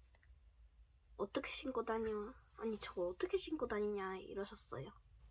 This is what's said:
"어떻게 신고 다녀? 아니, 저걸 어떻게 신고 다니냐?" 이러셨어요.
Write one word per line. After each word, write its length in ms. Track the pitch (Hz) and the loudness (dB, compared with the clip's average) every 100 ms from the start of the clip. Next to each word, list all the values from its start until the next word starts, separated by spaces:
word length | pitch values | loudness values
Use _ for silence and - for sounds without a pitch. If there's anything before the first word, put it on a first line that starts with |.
| - - - - - - - - - - - - | -18 -20 -20 -20 -20 -20 -20 -20 -20 -20 -14 -4
"어떻게 340 | 202 - - | -2 0 -2
신고 320 | - 277 240 | -2 0 2
다녀? 500 | 226 220 220 214 208 262 - - | 2 2 2 0 -2 -8 -16 -4
아니, 200 | 220 214 | 0 0
저걸 280 | - - 175 | -2 2 2
어떻게 280 | 185 359 381 | 2 2 2
신고 300 | 359 311 247 | 2 0 2
다니냐?" 500 | 208 208 202 190 185 | 4 2 2 0 -2
이러셨어요. 720 | - - 202 208 - - 196 - - - - | -2 -2 -2 -4 -6 -6 -6 -10 -18 -20 -20